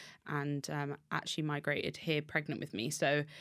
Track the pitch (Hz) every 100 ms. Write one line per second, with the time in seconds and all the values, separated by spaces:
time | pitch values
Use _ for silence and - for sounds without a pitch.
0 | - - - 147 143 143 139 151 143 -
1 | - 156 - - 151 147 147 143 139 147
2 | - 151 151 160 151 - - 98 117 -
3 | 143 147 147 -